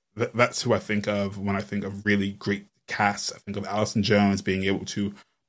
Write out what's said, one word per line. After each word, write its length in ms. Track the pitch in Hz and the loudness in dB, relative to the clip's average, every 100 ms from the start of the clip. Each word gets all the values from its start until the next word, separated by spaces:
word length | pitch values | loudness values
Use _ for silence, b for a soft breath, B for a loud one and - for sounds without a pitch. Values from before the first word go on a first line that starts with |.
| _ 107 | _ -6
th-, 160 | 120 | -2
that's 280 | 113 120 - | 2 2 2
who 120 | 127 | 0
I 40 | 104 | 0
think 280 | - 104 101 | 0 -4 -2
of 320 | 101 98 98 | -2 -2 -4
when 180 | 98 98 | -2 -2
I 40 | |
think 240 | 101 101 | -2 -6
of 200 | 98 101 | -6 -4
really 280 | 104 101 98 | 0 2 0
great 340 | 98 - 101 - _ - | -4 -4 -4 -6 _ -8
casts. 460 | - 104 101 - | 2 2 2 -6
I 60 | - | -10
think 180 | - 101 | -10 -8
of 80 | |
Alison 380 | 95 101 107 117 | -4 0 0 2
Jones 400 | 101 104 101 98 | 4 6 6 4
being 220 | - 95 | 0 0
able 200 | 95 95 98 | 0 -2 -2
to 280 | - 101 - - _ | -4 -4 -6 -20 _